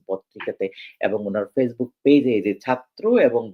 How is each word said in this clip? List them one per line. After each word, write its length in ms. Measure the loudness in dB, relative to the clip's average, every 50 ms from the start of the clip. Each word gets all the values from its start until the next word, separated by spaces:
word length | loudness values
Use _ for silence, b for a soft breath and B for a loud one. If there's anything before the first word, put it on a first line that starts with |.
| _
পত্রিকাতে 600 | -8 -8 -8 -8 _ -18 -12 -10 -10 -6 -6 -6 -8 B B B B B B
এবং 260 | -4 -4 -2 -4 -4
ওনার 180 | -4 -4 -4 -6 -4 _
Facebook 320 | -2 -2 -2 -2 -6 -8 -8 _ _
পেজে 380 | 4 4 6 6 4 2 0 0
যে 140 | 0 -2 -4 -4
ছাত্র 560 | -4 -4 -4 -4 -6 _ _ -6 0 2 4 4
এবং 340 | 4 4 2 0 -4 -6